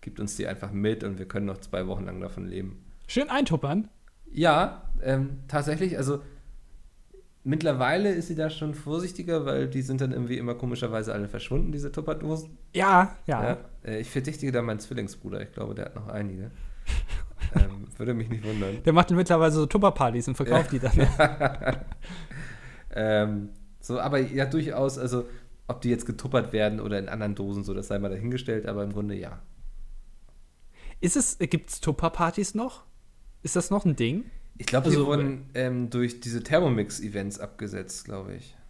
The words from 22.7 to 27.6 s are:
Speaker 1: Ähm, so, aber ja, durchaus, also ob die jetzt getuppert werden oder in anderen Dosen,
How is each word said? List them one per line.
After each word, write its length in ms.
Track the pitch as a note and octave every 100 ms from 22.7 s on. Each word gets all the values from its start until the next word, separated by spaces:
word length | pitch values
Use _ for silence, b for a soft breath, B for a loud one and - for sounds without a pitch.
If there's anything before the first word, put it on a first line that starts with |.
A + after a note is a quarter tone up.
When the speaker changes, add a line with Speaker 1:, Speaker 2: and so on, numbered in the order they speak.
| B B
Speaker 1:
Ähm, 560 | A#2 G#2+ G#2+ G#2+ G#2 G#2 - - -
so, 200 | - A#2+
aber 180 | - C#3
ja, 280 | C3 C3+ C3+
durchaus, 520 | D#3+ C#3+ A#2+ C3+ C3+
also 280 | B2+ B2 A#2+ B B - -
ob 120 | A#2+
die 100 | B2
jetzt 160 | A#2+ -
getuppert 460 | G#2+ C3 B2+ A2
werden 280 | G#2+ G#2+ G#2+
oder 180 | G#2 G2+
in 100 | G2
anderen 260 | G#2+ G#2
Dosen, 300 | G2+ G2 G2+